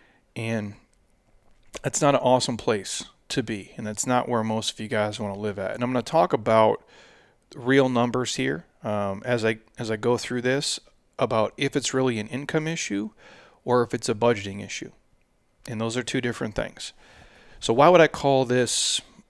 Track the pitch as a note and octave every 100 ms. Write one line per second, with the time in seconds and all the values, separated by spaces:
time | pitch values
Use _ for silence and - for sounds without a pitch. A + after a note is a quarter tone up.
0 | _ _ _ - A2+ A2+ G#2 G#2+ _ _
1 | _ _ _ _ _ _ _ - C#3 -
2 | D3 C#3 B2+ B2+ B2+ A#2 - G#2+ F#2+ -
3 | - _ - C#3 A#2 G#2 F#2 - G#2+ G#2
4 | B2+ B2 A#2+ A#2 A2 A2 - - G#2+ G#2+
5 | G#2 G#2 G#2 G2 G#2+ G2+ F#2+ - B2 B2+
6 | - D#3+ F3 B2+ A2 A2+ A2 G#2 - -
7 | - _ _ _ _ D3 B2 C3+ C3 B2
8 | A#2+ B2+ A#2+ - C3 D#3 - _ A#2+ G#2
9 | G2+ G2 B2 A#2+ A2+ A2 _ - A2+ A2
10 | A#2+ A#2+ - B2 B2 C#3 - - - _
11 | _ - A#2 A2+ G#2+ - C3+ C#3+ - C3
12 | C3 A2 G#2+ C3 C#3+ D#3+ D#3 E3 - G3+
13 | G#3+ - - - - _ - B2 A#2 A#2+
14 | - G#2+ A#2 A2 G2+ G2+ G2 - - -
15 | _ _ _ _ _ _ - A2 A2+ B2
16 | A#2 C3+ A#2+ A2 A2+ G#2+ G#2+ - - -
17 | - - - - - - - A#2 D#3 F3+
18 | D3+ - C#3+ C3+ B2 B2 A#2 - - -
19 | - -